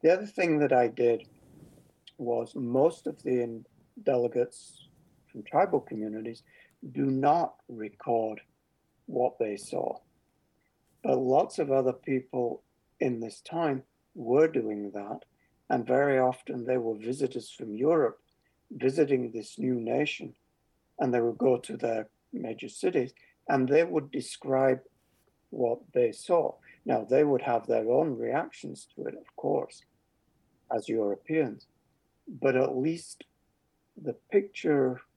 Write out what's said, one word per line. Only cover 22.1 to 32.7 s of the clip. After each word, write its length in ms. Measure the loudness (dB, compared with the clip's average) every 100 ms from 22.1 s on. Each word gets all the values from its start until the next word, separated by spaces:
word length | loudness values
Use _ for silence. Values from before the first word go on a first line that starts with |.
| _ _
major 380 | -10 -8 -8 -12
cities 440 | -2 0 0 -2 _ _ _ -2
and 180 | 0 4
they 160 | 4
would 280 | 4 0 -2
describe 680 | -8 -8 -12 -2 2 4 2 -4 _ _ _ _ _ _
what 300 | -2 -2 -2 -2
they 180 | 2 2
saw. 440 | 0 0 2 2 -4 -18 -14 -2
Now, 200 | -2 2
they 140 | 4
would 180 | 4 2
have 240 | 2 -2 0
their 220 | 0 2
own 280 | 2 2 -2
reactions 680 | -2 -2 -4 -10 -14 -14 -18 -12
to 100 | -10
it, 100 | -10
of 200 | -18 -8
course, 480 | -2 -2 -2 -12 _ _ _ _ _ _ _ _ _
as 160 | -6 -4
Europeans, 800 | -2 -2 -4 -4 -2 -2 -4 _ _ _ _ _ _ -20
but 280 | -2 0 2
at 200 | 2